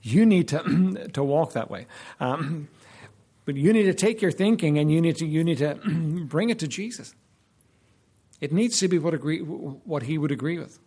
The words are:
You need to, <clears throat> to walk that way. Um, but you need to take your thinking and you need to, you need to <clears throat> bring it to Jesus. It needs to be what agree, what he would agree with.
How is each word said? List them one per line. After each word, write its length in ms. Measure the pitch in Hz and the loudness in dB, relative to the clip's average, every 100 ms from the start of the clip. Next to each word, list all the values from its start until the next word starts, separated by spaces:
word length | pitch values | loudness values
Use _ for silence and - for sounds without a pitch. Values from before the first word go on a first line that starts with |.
You 240 | 110 147 226 | 2 4 6
need 220 | 185 - | 6 2
to, 600 | 147 - 151 185 196 - | -2 0 2 2 -2 -8
<clears throat> 40 | |
to 100 | - | -4
walk 300 | 139 147 160 | 0 0 0
that 160 | 120 - | -4 -6
way. 160 | - 120 - - - | -10 -14 -20 -20 -6
Um, 480 | 127 139 135 160 147 _ - - - _ _ _ | -4 -2 -4 -8 -10 _ -20 -20 -20 _ _ _
but 120 | - 139 | -8 2
you 160 | 160 | 4
need 120 | 220 | 6
to 100 | 196 | 4
take 280 | 185 208 226 | 2 0 2
your 100 | 185 | 0
thinking 460 | - 196 226 160 147 | 2 2 2 2 2
and 120 | 151 | 4
you 100 | 156 | 4
need 160 | 165 156 | 2 0
to, 100 | 165 | -2
you 180 | 156 | 0
need 140 | 165 139 | 0 0
to 160 | 147 | -2
<clears throat> 500 | - 214 160 156 170 | -2 -2 -2 -2 -4
bring 260 | 147 151 226 | -2 -2 0
it 80 | 233 | -2
to 80 | 156 | -4
Jesus. 460 | - 214 - 120 _ _ _ _ _ _ _ _ _ _ _ _ _ | -6 -8 -10 -18 _ _ _ _ _ _ _ _ _ _ _ _ _
It 120 | 143 | -2
needs 260 | 165 233 - | 0 0 0
to 80 | 190 | 2
be 100 | 170 | 2
what 160 | 160 | 0
agree, 260 | 160 147 160 | -2 -4 -4
what 640 | 156 - 143 139 - 147 | -6 -10 -10 -12 -6 -6
he 140 | 120 156 | -4 -2
would 140 | 147 | -2
agree 260 | 135 143 170 | -2 -4 -6
with. 200 | 143 - | -10 -18